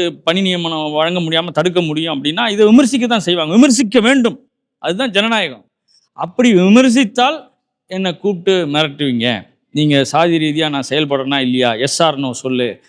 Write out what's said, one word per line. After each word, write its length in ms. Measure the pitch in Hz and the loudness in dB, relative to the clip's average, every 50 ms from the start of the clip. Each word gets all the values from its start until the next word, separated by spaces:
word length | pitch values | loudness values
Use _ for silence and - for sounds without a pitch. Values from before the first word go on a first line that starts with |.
| 175 170 147 143 _ | -2 -2 -6 -8 _
பணி 180 | 165 170 190 | -8 -4 -2
நியமனம் 500 | 196 185 180 175 170 165 165 156 156 151 | -2 -2 -2 -2 -4 -6 -6 -6 -6 -4
வழங்க 280 | 151 151 160 170 180 180 | -2 -2 -2 -2 -2 -4
முடியாம 320 | 170 160 160 165 170 175 | -4 -2 -2 -4 -4 -2
தடுக்க 300 | - 151 160 185 170 180 | -4 -2 -2 0 0 0
முடியும் 320 | 175 156 151 160 165 165 156 | -2 -2 -4 -4 -4 -6 -6
அப்படின்னா 360 | 135 131 147 160 196 240 226 | -6 -6 -4 -4 -2 -2 -2
இதை 160 | 208 202 214 | 0 2 4
விமர்சிக்க 420 | 214 220 254 285 220 269 254 240 233 | 6 6 6 6 4 2 -2 -2 0
தான் 120 | 240 214 | -2 -2
செய்வாங்க, 340 | 160 175 180 175 156 156 175 | 0 -2 -2 -2 -2 0 4
விமர்சிக்க 460 | 226 277 294 233 220 262 196 196 247 | 4 4 4 4 2 0 2 2 2
வேண்டும். 380 | 208 233 277 269 233 220 139 - _ _ _ _ _ _ _ _ - | 4 4 2 2 2 0 -2 -6 _ _ _ _ _ _ _ _ -6
அதுதான் 280 | 156 175 202 262 254 | -6 -4 -4 -4 -2
ஜனநாயகம். 520 | 185 196 208 226 233 214 190 151 127 104 _ _ _ _ _ _ _ _ _ _ _ - | 0 -2 0 0 0 -2 -2 -4 -8 -12 _ _ _ _ _ _ _ _ _ _ _ -10
அப்படி 320 | 151 170 - - 240 247 214 | -10 -6 -2 0 2 4 4
விமர்சித்தால் 840 | 175 180 190 208 247 262 262 226 269 269 202 - 240 247 269 320 294 - _ _ _ _ _ _ _ _ _ | 4 6 6 6 6 6 6 4 2 0 0 0 0 0 0 -2 -4 -10 _ _ _ _ _ _ _ _ _
என்னை 260 | 185 190 190 185 170 - | -8 -4 -4 -4 -4 -4
கூப்பிட்டு 360 | - 202 202 170 175 190 190 180 170 147 | -4 -4 -4 -2 0 0 0 0 0 0
மிரட்டுவீங்க, 600 | 143 151 156 151 139 143 147 135 123 117 113 123 117 98 90 - _ _ _ _ - | 0 0 0 -2 -2 -4 -2 -2 0 0 0 -2 -2 -4 -6 -12 _ _ _ _ -4
நீங்க 280 | 147 151 151 143 139 131 | -2 0 2 2 2 0
சாதி 340 | - - 151 170 175 165 160 | 0 0 2 2 2 2 0
ரீதியா 320 | 156 156 147 156 160 151 | 0 -2 -2 -2 -2 -2
நான் 200 | 147 139 127 - | -2 -4 -4 -4
செயல்படுறேனா 500 | 131 151 156 143 139 135 131 135 143 139 | -2 -2 -2 -2 -2 -2 -2 -2 -2 -2
இல்லையா, 340 | 131 127 123 127 123 120 113 | -2 0 0 0 0 0 0
yes 240 | 110 127 139 - - | 0 -2 -4 0 0
or 140 | 170 160 143 | 0 0 0
no 160 | 139 139 131 | -2 -4 -6
சொல்லு 380 | 120 - - 131 127 123 123 117 92 - _ | -6 -6 -6 -4 -2 -2 -2 -4 -6 -10 _